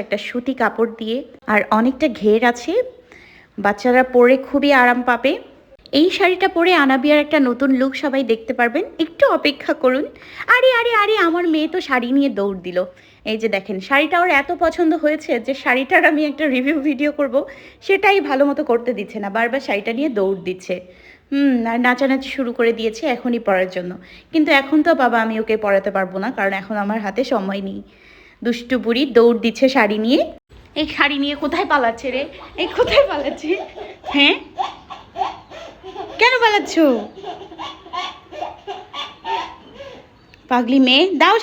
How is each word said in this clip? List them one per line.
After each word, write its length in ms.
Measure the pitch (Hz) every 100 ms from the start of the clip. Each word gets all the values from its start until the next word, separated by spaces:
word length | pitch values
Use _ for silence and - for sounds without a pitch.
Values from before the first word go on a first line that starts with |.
একটা 140 | 208 202 -
সুতি 280 | 247 247 262
কাপড় 320 | 220 220 226 226
দিয়ে, 180 | 220 240 - - -
আর 80 | 214 - 214
অনেকটা 280 | 240 262 311 208
ঘের 220 | 208 220 240
আছে, 200 | 240 - 427 494 - _ - - - - -
বাচ্চারা 380 | 196 208 254 254 254 247
পরে 180 | 240 262 269
খুবই 220 | 277 285 277
আরাম 180 | 247 247 240
পাবে। 240 | 233 269 427 - - _ - - 277
এই 80 | 349 -
শাড়িটা 320 | 370 370 370 339
পরে 160 | 349 339
আনাবিয়ার 380 | 269 262 294 302
একটা 140 | 294 302 254
নতুন 220 | 240 277 262
লুক 120 | 269 269
সবাই 200 | 294 269 226
দেখতে 200 | 220 - 247
পারবেন, 260 | 233 269 494 -
একটু 200 | 320 - 554 330
অপেক্ষা 340 | 302 277 - 294
করুন। 220 | 254 262 403 - - - -
আরে, 140 | 494 523 480
আরে, 140 | 480 440
আরে, 120 | 415 427 339
আমার 160 | 349 349
মেয়ে 160 | 311 311
তো 40 | 359 -
শাড়ি 200 | 254 240 277
নিয়ে 140 | 277 202
দৌড় 200 | 202 190 180
দিল। 120 | 180 185 - - _ 220
এই 80 | 220
যে 60 | 220 196
দেখেন, 200 | 196 190 -
শাড়িটা 280 | 277 302 349
ওর 80 | 359 277
এত 100 | 269 349
পছন্দ 280 | 330 330 320 320
হয়েছে 280 | 294 302 - 240 226
যে 60 | 269
শাড়িটার 400 | 294 254 269 370 349
আমি 120 | 302 302
একটা 140 | 294 302
রিভিউ 240 | 254 269 311 294
ভিডিও 220 | 254 294 285
করব, 160 | 277 262 359 - - - -
সেটাই 320 | 392 392 392 392
ভালো 140 | 262 285
মতো 120 | 277 285
করতে 200 | 233 240 220
দিচ্ছে 200 | 190 214
না, 40 | 196 214
বারবার 260 | 233 262 269
শাড়িটা 260 | 240 226 233
নিয়ে 120 | 302 208
দৌড় 220 | 190 190 180
দিচ্ছে। 280 | 185 - 180 - - - - _
হুম, 240 | 277 277 247 226
আর 80 | 233 247
নাচানাচি 420 | 254 269 269 269 -
শুরু 140 | 240 240
করে 140 | 233 226
দিয়েছে 240 | 220 220 311
এখনই 260 | 240 247 233 226
পরার 220 | 185 185 180
জন্য। 160 | 180 180 - - -
কিন্তু 180 | 320 302 277
এখন 180 | 269 302 339
তো 40 | 285
বাবা 160 | 247 233
আমি 100 | 220 220
ওকে 120 | 220 220
পরাতে 260 | 208 196 196 196
পারবো 200 | 185 190
না, 40 | 220 226
কারণ 160 | 196 190
এখন 160 | 190 214
আমার 140 | 202 220
হাতে 180 | 202 190 262
সময় 300 | 226 190 202 196
নেই। 120 | 202 - _ - - - _
দুষ্টু 300 | 233 233 - 254
বুড়ি 180 | 214 233 285 233
দৌড় 220 | 233 226
দিচ্ছে 220 | 226 220 262 269
শাড়ি 220 | 208 214
নিয়ে। 160 | 220 302 679 - _ - - 294
এই 60 | 302
শাড়ি 220 | - 285 285
নিয়ে 120 | 285 294
কোথায় 240 | 294 339 392
পালাচ্ছে 360 | 294 233 226 269
রে? 80 | 254 302 - - -
এই 60 | 349 -
কোথায় 280 | 494 453 466
পালাচ্ছে? 400 | 302 269 - 311 381 - - - - -
হ্যাঁ, 220 | 285 285 - - - 403 - - - - 339 381 - - - - - 381 415 349 -
কেন 120 | 466 508
পালাচ্ছ? 300 | 453 415 277 330 294 226 202 - - - - 320 - - 349 349 370 - - 302 - - 403 359 - 1077 - - 302 - - - - - 554 - - _ _ - -
পাগলি 280 | 247 233 269 254
মেয়ে, 180 | 269 370 294
দাও 140 | 339 440